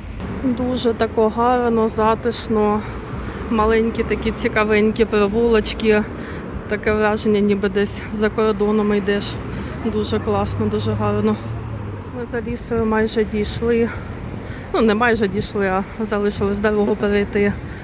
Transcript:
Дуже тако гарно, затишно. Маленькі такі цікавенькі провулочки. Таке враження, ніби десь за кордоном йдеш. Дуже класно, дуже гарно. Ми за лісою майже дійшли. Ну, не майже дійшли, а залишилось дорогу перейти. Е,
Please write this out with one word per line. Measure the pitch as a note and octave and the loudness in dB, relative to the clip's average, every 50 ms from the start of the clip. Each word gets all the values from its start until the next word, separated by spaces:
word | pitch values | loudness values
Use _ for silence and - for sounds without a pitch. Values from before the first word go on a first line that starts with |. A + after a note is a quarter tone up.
| - - - - - - - - - | -12 -10 -10 -8 -8 -8 -6 -2 -2
Дуже | B3+ A#3+ A#3 B3+ B3 B3+ A#3+ - A#3 G#3+ | -2 0 0 0 -2 -2 0 0 0 2
тако | - A3+ A3 A3 A#3 A3 G#3+ | 2 0 0 2 2 2 2
гарно, | G#3 A#3 A#3 B3 B3+ B3 A#3+ A#3 A#3 A3+ A3 A3+ | 2 2 2 2 2 2 2 2 2 2 2 2
затишно. | A3 A3 G#3+ A3 A3+ G#3+ - A#3+ A3 - - - A3 G#3+ G#3+ G#3 G3+ G#3+ G#3 - - - - - - - - - - - - - | 2 2 2 2 2 2 0 -2 -4 -4 -4 0 2 2 4 4 2 0 -2 -4 -8 -10 -10 -8 -8 -8 -8 -8 -8 -8 -4 -2
Маленькі | A#3+ A3 G#3+ A3 A3+ A3 A3+ A3+ G#3+ A3+ | 2 2 4 4 4 4 2 2 0 0
такі | A3+ - G#3+ G#3 - A3 | 0 0 -2 0 0 -2
цікавенькі | G#3+ - - A#3 - A3 G#3 G#3+ G#3+ G#3 G#3+ A3 G#3 A3+ A3 | -2 0 -2 0 2 2 2 4 4 4 4 4 4 2 2
провулочки. | G#3 A3 G#3 G3+ G3 G3+ A#3 A#3 A#3 A3+ G#3+ G#3 - - - A3 A3 G#3+ G#3 G#3 - - - - - - - - - - - - - | 2 4 2 2 2 2 2 4 4 4 4 2 0 -4 0 2 4 4 4 2 0 -6 -10 -10 -10 -10 -10 -10 -8 -8 -10 -4 -4
Таке | G#3+ G3+ - A3 | -4 -2 0 0
враження, | G#3+ G#3+ G#3+ G#3 G#3+ A3 - A3 G#3 G3+ | 2 2 2 2 0 0 2 2 2 4
ніби | G#3 G#3 G3+ G3 G3+ G3+ | 4 4 2 2 2 0
десь | F#3 G#3 G3+ G3+ - - - - A3 | 0 0 0 0 -2 -8 -8 -8 -2
за | G#3 G#3+ G#3+ | -2 0 0
кордоном | - A3+ A3 A3 G#3+ G3 G#3 G#3 G#3+ G#3+ G#3 G#3 G#3 | 2 2 2 2 2 2 2 2 4 2 2 2 2
йдеш. | G#3 F#3+ G3 G3+ G3+ G3 - - - - - - - - - - - - | 2 2 0 0 0 -2 -4 -6 -6 -8 -6 -6 -6 -6 -6 -8 -4 -4
Дуже | A3+ G#3+ G#3+ G#3 - A3+ G#3 | -2 -2 -2 -2 0 -2 -2
класно, | - A3 G3+ G3 G#3 G3+ - - A3 | 0 0 0 0 0 -2 -2 -2 -2
дуже | G#3+ G#3 G#3+ G#3+ A2 | 0 0 0 0 -2
гарно. | G#2+ G#3 G#3 G#3 G#3 G#3 G#3 G#3+ G#3+ G#3 - - - - - - - - - - - - - - - B3 | -2 0 0 0 0 2 2 0 0 0 -4 -8 -8 -8 -8 -8 -8 -8 -8 -8 -10 -10 -10 -10 -8 -8
Ми | A#3+ | -8
за | A3+ B3 A#3 | -6 -6 -6
лісою | A3 A#3 A#3+ A3+ - - A#3+ A3+ A3+ | -4 -4 -6 -8 -6 -2 -2 0 2
майже | A3 G#3+ A3 A3 A3 - A#3 G#3+ | 2 2 2 2 2 2 0 0
дійшли. | - G#3+ G#3 G#3 - - - A#3 A#3 A#3+ A3+ A#3 A3+ - - - - - - - - - - - - - - - - - | 0 0 -2 -2 -2 -2 -2 0 2 2 2 2 0 -2 -6 -8 -10 -10 -10 -10 -10 -10 -10 -10 -10 -10 -10 -8 -2 0
Ну, | E4+ | 2
не | A3+ A3+ G3+ | 4 4 4
майже | G#3+ B3 A#3+ A3+ A3 A3 F#3+ | 4 4 2 2 2 0 0
дійшли, | F#3 G#3 G#3 - - G#3 G3 F#3+ | 0 -2 -4 -2 -2 -2 0 0
а | F#3 F#3+ G3 - - - | 0 0 -2 -4 -6 -6
залишилось | A3 G#3 A3 G3+ G3+ G#3 G#3 - G#3 G3 G3+ G3+ | -4 -4 -2 -2 0 -2 0 0 -2 0 0 0
дорогу | G#3 G#3+ G#3+ G#3 G3+ G#3+ G#3+ | 0 2 2 2 2 2 0
перейти. | F#3+ G#3+ G3+ G3+ G3+ G3+ - - G#3 | 0 0 0 2 0 0 0 0 2
Е, | G3+ G3+ - - - - - - | 2 2 0 -2 -6 -10 -12 -12